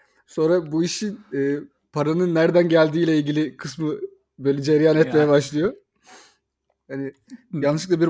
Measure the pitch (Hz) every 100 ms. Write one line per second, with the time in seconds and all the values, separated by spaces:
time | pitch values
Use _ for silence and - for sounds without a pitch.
0 | _ _ _ 165 160 180 151 160 175 -
1 | 208 - _ 139 139 147 - _ _ 151
2 | 147 170 180 165 165 175 170 165 156 160
3 | 165 156 147 151 143 - 147 - 156 -
4 | - _ _ - 135 143 139 151 156 156
5 | 160 151 147 143 139 147 202 - _ _
6 | _ - - _ _ _ _ _ - 135
7 | 135 - _ 247 _ 156 139 156 185 165